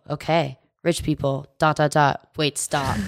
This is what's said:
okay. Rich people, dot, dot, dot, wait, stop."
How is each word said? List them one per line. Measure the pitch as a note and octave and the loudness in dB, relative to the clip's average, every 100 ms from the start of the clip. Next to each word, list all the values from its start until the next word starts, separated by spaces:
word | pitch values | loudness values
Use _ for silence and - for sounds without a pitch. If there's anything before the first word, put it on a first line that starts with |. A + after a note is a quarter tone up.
| - | -10
okay. | D3 - E3 C#3 C3 _ _ | -6 0 0 0 -6 _ _
Rich | E3 E3 | -2 -2
people, | - D3+ C#3 C3+ C#3+ - | -2 -2 -2 -2 -6 0
dot, | D#3+ D3+ | 0 2
dot, | D3+ | 2
dot, | D#3 C#3+ - _ - | 4 4 2 _ -4
wait, | D3+ - | -2 -2
stop." | - D3 C3+ A#2+ | -4 -4 -2 -4